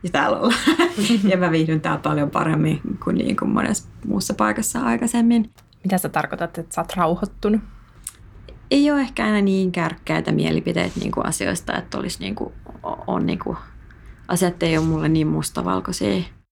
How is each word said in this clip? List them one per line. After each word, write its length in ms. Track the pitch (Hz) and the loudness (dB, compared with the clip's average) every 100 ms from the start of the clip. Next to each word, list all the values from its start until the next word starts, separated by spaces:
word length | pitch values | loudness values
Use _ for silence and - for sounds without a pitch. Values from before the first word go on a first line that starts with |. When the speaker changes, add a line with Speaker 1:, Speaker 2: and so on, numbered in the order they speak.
Speaker 1:
Ja 80 | 180 | 0
täällä 280 | 147 139 - | 0 2 2
ollaan. 160 | 233 233 - 330 349 - | 2 2 2 4 2 2
<laughs> 280 | 208 233 196 | 2 4 4
Ja 60 | 185 | 4
mä 140 | 175 | 4
viihdyn 300 | 160 160 156 | 2 2 2
täällä 200 | 160 151 | 0 -2
paljon 300 | 156 151 143 | 0 0 2
paremmin 500 | - 160 156 156 151 - - | 0 2 2 2 0 -4 -4
kuin, 140 | - 180 | -2 0
niin 180 | - - | 0 0
kuin 140 | - | 0
monessa 380 | - - 208 - - 214 | 2 2 -2 -4 -12 -4
muussa 280 | 208 - | -2 -2
paikassa 460 | 208 214 214 220 240 | 0 0 0 -2 -2
aikaisemmin. 680 | 247 233 240 240 233 233 214 - - _ | 0 0 0 2 4 4 2 -6 -20 _
Speaker 2:
Mitä 140 | 190 185 | -2 0
sä 100 | 165 | 0
tarkoitat, 500 | 156 - - 170 - | -2 -2 -4 -6 -6
että 160 | 165 | -8
sä 60 | - | -6
oot 160 | 170 185 | -4 0
rauhoittunut? 640 | 165 170 202 - 208 214 - - - - - - - - - - - | 0 0 -4 -2 0 0 -2 -18 -20 -16 -16 -16 -20 -20 -20 -20 0
Speaker 1:
Ei 200 | 277 294 | 4 4
oo 60 | 285 | 2
ehkä 280 | 254 - | 0 -2
aina 160 | 214 208 | 0 2
niin 320 | 202 190 185 | 4 4 2
kärkkäitä 600 | 175 160 165 - 160 165 | 0 -2 -4 -4 -2 0
mielipiteitä 680 | 156 156 160 - 170 - - | 0 2 0 0 0 -2 -2
niinku 200 | - - | -4 -2
asioista, 560 | - - 90 - - - | -2 -2 -2 -2 -4 -6
että 220 | - - | -4 -8
olisi 220 | 185 - | -6 -6
niinku, 320 | - 214 - - - - | -8 -6 -8 -10 -18 -12
o-, 220 | - - - | -10 -8 -4
on 200 | - - | -2 0
niinku, 300 | 170 - - - - - - - - - | -2 -4 -8 -10 -20 -20 -20 -20 -20 -4
asiat 300 | 180 180 175 | 0 0 0
ei 160 | 170 160 | 0 2
oo 60 | |
mulle 240 | 160 156 156 | 2 0 2
niin 180 | 160 156 | 2 2
mustavalkoisia. 960 | 156 147 - 180 - 180 175 - 190 - - _ | 0 -2 -4 -2 -2 -2 -2 0 0 -2 -12 _